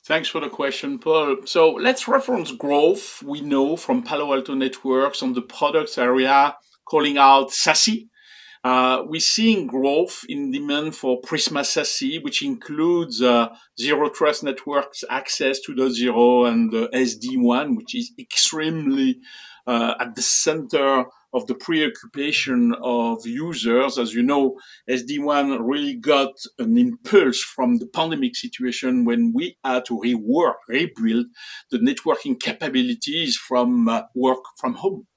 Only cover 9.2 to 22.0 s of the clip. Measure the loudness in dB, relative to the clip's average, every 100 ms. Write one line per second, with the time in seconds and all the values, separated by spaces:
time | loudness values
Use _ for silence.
9.2 | 0 2 2 2 0 0 2 2 0 -4
10.2 | -10 -8 -6 -6 -4 -4 -4 -4 -2 -2
11.2 | -4 -4 -2 -2 -2 -2 -2 -4 -4 -6
12.2 | -6 -6 -4 -8 -8 -2 0 0 -2 0
13.2 | 4 4 2 -6 _ -8 -2 0 0 0
14.2 | 0 0 -6 -6 -4 -4 -4 -12 -8 -8
15.2 | -6 -2 -2 -2 -6 -2 0 0 0 6
16.2 | 6 6 4 2 2 0 -2 0 -2 -2
17.2 | -4 0 2 0 0 -4 -4 -8 -10 -14
18.2 | -8 -2 -2 0 -4 -2 -2 0 0 -2
19.2 | -12 -20 -20 -14 -4 -2 -2 -4 -8 -4
20.2 | 0 2 2 -2 -2 2 4 2 0 _
21.2 | _ -6 -4 -8 -2 0 0 -4